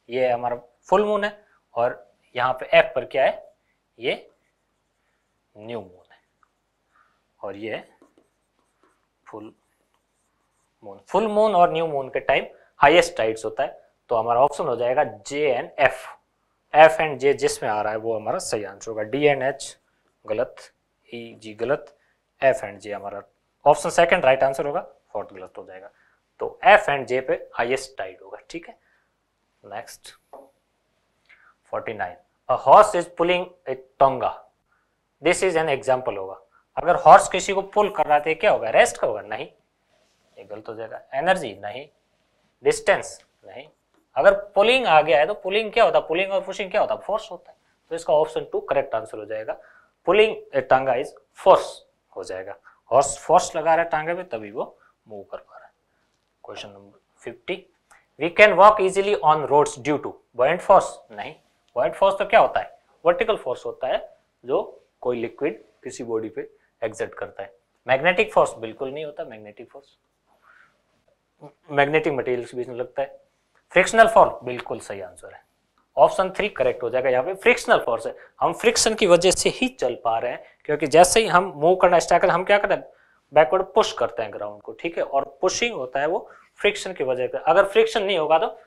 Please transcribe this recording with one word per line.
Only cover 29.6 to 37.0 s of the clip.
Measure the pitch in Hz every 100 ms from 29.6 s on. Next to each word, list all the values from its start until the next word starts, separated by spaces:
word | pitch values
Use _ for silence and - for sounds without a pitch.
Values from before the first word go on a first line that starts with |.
नेक्स्ट | 104 101 117 - - - _ - - _ _ _ _ _ _ _ _ _ _ _ _
फोर्टी | 110 -
नाइन, | 107 90 - _ _ -
a | 127
horse | 131 175 214
is | 180 165 -
pulling | 170 180 180 - -
a | 131 - -
tonga, | 135 135 98 - - _ _ _ _ _ _ _
this | 143 180
is | 190 160
an | 160 135
example | 135 127 123 98
होगा। | 95 95 _ _ _ -
अगर | 151 170